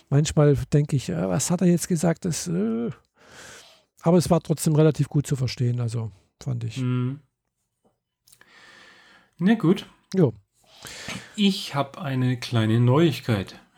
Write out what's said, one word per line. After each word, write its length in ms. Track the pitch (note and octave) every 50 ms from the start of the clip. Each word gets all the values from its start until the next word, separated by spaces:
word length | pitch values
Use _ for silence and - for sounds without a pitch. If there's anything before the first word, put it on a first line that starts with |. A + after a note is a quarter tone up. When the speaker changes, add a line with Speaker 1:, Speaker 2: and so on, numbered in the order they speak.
| _ _
Speaker 1:
manchmal 460 | C#3 C#3+ D#3 - - D#3+ D3 D3 C#3+ A#2+ C3 - -
denke 220 | D3 D3 - D3
ich, 140 | B2+ - -
äh, 180 | F3+ E3 F#3
was 240 | F#3+ F3+ D#3 - -
hat 100 | F3 E3+
er 60 | F#3+
jetzt 200 | F3 F3 D#3+ - -
gesagt? 340 | F3+ D3+ - E3+ E3 - -
Das, 220 | F3+ D3+ - -
äh, 440 | F3 E3 F3+ G#3 A3+ A3+ A#3 A#3+ G#3 - - _ _ _ _ _ - - - - - - - - - - _ _ _ _ _ -
aber 140 | E3 F3
es 120 | F3+ - -
war 120 | F3 E3
trotzdem 320 | - - D#3 - - E3 D3+
relativ 340 | D3+ D#3 D#3 - - C#3+ -
gut 160 | - D3 -
zu 80 | - C#3+
verstehen, 440 | B2+ C3 A#2 - - B2 A#2+ A#2+ B2
also 300 | A#2+ A2+ A2 A#2 A2+ G#2+ - _ _ _ _ -
fand 220 | - C3+ B2 A#2 A#2
ich. 140 | A2+ -
Speaker 2:
Mhm. 420 | C3 B2+ B2 B2+ B2+ B2 B2+ C#3 D3+ - _ _ _ _ _ _ _ _ _ _ _ _ _ _ _ _ _ _ _ _ _ _ _ _ _ _ - - - - - - - - _ _ _ _ _ _ _ _
Na 180 | - E3+ G3+ A#3
gut. 300 | - - D#3 G3+ - - - _ _ _ _ -
Speaker 1:
Jo. 200 | F#3+ D#3+ A#2 - - _ _ _ _ _ _ _ - - - - - - - - - - - -
Speaker 2:
Ich 400 | G#3+ G3+ G3 F#3+ - - - -
hab 220 | C#3 C3+ - - -
eine 380 | F3+ C#3 C3+ B2+ B2+ B2+ B2+
kleine 420 | A#2+ - - B2 A2+ A2 A2 A2+ A#2+
Neuigkeit. 760 | B2 A#2+ B2+ D3+ F3 D#3+ - - - - A2 G2 F#2 - - -
<laughs> 60 | - _ _